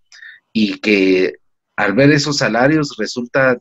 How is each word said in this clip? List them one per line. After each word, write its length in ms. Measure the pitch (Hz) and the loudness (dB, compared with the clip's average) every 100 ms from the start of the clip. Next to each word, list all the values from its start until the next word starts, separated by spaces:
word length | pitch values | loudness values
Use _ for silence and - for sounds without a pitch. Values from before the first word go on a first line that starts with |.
| _ - - - _ | _ -20 -20 -20 _
y 260 | 113 107 95 | -2 -2 -2
que 540 | 107 101 95 92 92 - _ _ _ - | 0 2 2 2 0 -6 _ _ _ -4
al 160 | 101 | -2
ver 160 | 104 143 | 2 4
esos 280 | 151 147 139 | 2 0 -2
salarios 580 | 120 113 135 156 143 - | -2 0 2 0 -2 -6
resulta 580 | 104 127 120 143 131 123 | -8 -8 -4 0 0 -2